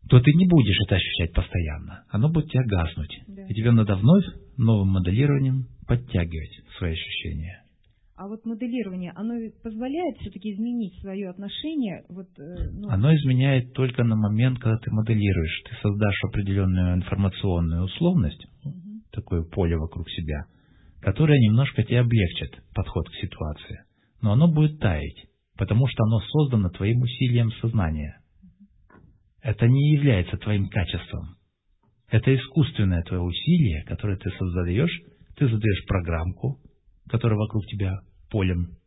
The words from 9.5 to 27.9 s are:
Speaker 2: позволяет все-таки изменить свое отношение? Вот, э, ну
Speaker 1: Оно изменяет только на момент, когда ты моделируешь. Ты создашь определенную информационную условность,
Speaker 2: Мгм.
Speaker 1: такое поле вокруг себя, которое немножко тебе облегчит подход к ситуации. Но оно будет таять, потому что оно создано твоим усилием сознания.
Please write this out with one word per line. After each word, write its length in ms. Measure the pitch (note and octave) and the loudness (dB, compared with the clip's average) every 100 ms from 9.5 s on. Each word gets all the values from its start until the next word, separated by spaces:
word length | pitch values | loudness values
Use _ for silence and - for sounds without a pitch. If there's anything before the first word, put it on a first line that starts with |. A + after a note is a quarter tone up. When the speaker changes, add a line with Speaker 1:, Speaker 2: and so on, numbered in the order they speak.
| G#3+ | _
Speaker 2:
позволяет 560 | A3+ A3 B3+ D#4 F4 A3+ | -14 -10 -8 -4 -6 -8
все-таки 360 | G3 F#3 G#3+ | -14 -10 -10
изменить 460 | G3 A#3 A#3+ G3 - | -6 -6 -4 -8 -10
свое 300 | G3 F#3+ F#3+ | -12 -10 -10
отношение? 760 | F#3 G3+ - D4+ D#4+ A3 D3 - | -10 -14 -10 -8 -6 -6 -8 -14
Вот, 180 | F3+ F#3 - | -18 -18 -18
э, 320 | D3 F3 D#3+ | -16 -8 -8
ну 180 | F3+ G#3 | -8 -4
Speaker 1:
Оно 260 | G2 C3 | 2 4
изменяет 580 | D#3+ C#3 B2+ C3+ C3 B2 | 4 4 2 4 2 0
только 300 | - C3 A#2+ | -4 -2 0
на 120 | A#2 | 0
момент, 440 | A2 G#2 G#2+ B2+ B2+ | 2 0 2 0 0
когда 180 | A2 A2 | -2 -2
ты 140 | - | -2
моделируешь. 720 | A2 A2 A2 G2+ F2+ D#2+ - | -2 0 2 2 2 0 -6
Ты 120 | - - | -12 -4
создашь 420 | G#2 G#2 G#2 F#2+ | -2 0 0 0
определенную 680 | - G#2+ G2 G2 F#2+ F#2 F2+ | -4 -2 0 0 2 2 2
информационную 880 | F2+ F2+ F#2+ G2 - G2+ F2 E2+ E2+ | 0 -2 0 0 0 -2 0 0 0
условность, 640 | F#2 - F3 F3+ E2+ - - _ | -4 0 2 2 0 -4 -20 _
Speaker 2:
Мгм. 400 | C#3+ F3+ F#3 A3 _ | -14 -14 -16 -18 _
Speaker 1:
такое 320 | - - F2 | -14 -4 -4
поле 340 | E2 F#2+ E2+ E2 | -4 -2 -2 -2
вокруг 320 | D#2 E2 D#2+ | -4 -10 -10
себя, 360 | - D#2 D2+ - _ _ _ - - | -8 -8 -8 -10 _ _ _ -20 -6
которое 380 | - - D#3 C#3+ | -6 0 4 6
немножко 440 | G#2+ A2+ C#3 - | 6 4 2 -2
тебе 180 | - A#2+ | 0 2
облегчит 600 | A#2+ A#2 F2 - - - _ | 2 2 0 -4 -10 -12 _
подход 340 | - F#2 F2 E2 | -6 -4 -4 -6
к 60 | |
ситуации. 720 | - - - D#2 - - - _ _ _ _ | -8 -10 -8 -10 -10 -14 -18 _ _ _ _
Но 120 | A2 | 0
оно 140 | A2+ E3+ | 4 4
будет 280 | D3+ D3+ D3+ | 4 2 2
таять, 460 | G#2 D#2 C#2+ - - _ _ - | 0 0 -4 -12 -20 _ _ -8
потому 300 | F#2+ G#2+ C3+ | 0 2 2
что 160 | - | 2
оно 160 | A2 A2+ | 2 2
создано 500 | - D3+ C#3+ A2+ F#2 | 0 0 2 2 0
твоим 320 | - G2 A#2+ | 0 0 0
усилием 500 | B2 - B2+ A#2+ A2+ - | 0 0 0 2 0 -2
сознания. 600 | A#2+ A2+ E2 | -2 0 0